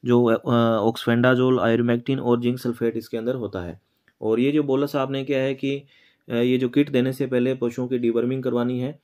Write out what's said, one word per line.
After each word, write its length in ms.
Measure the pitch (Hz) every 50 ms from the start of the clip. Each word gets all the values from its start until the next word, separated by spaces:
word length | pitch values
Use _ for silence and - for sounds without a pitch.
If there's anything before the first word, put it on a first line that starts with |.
| -
जो, 200 | 123 120 120 123
अ, 640 | 113 113 117 - - 123 117 117 113 113 110 101 113
oxfendazoles, 840 | 117 - - - 117 117 120 127 127 123 127 127 131 123 90 113 113
ivermectin 420 | 117 120 120 120 120 120 - 135 135
और 220 | - 120 120 120
जिंक 180 | 120 120 123 127
सल्फेट 380 | - 123 117 117 120 117 113
इसके 200 | 117 113 - -
अंदर 180 | 117 110 120 131
होता 260 | 131 117 101 98 95
है। 200 | 87 87 85 95 _ _ _ _ _ _ _ _
और 200 | - 107 113 113
ये 120 | 123 139 143
जो 100 | 151 147
बोलस 340 | 139 135 143 139 143 -
आपने 280 | 147 135 135 135 135 135
क्या 140 | 143 143 135
है 160 | 131 135 139
कि, 280 | 135 - 139 139 139 135 _ _ _ _ _ _ _ _ -
अ, 60 | 117
ये 240 | 117 120 123 127 127
जो 100 | 131 123
किट 220 | - 143 143 143
देने 220 | 139 127 120 131 135
से 140 | - 139
पहले 280 | 131 127 123 123 131 131
पशुओं 340 | 131 127 120 120 - 127 123
की 100 | 127 123
डिवर्मिंग 440 | 120 117 113 117 117 123 131 135 127
करवानी 380 | 127 120 120 120 123 127 123
है 200 | 127 135 156 -